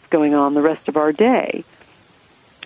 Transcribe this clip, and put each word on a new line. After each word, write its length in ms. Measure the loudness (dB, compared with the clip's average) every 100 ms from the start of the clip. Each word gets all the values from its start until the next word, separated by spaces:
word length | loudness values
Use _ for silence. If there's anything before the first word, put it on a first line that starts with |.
| -4
going 240 | 0 2
on 180 | 2 0
the 80 | 0
rest 260 | 0 -2 -4
of 80 | -2
our 140 | 0
day. 520 | 2 2 0 -2 -8 -12 -20 -20 _ _ _ _ _ _ _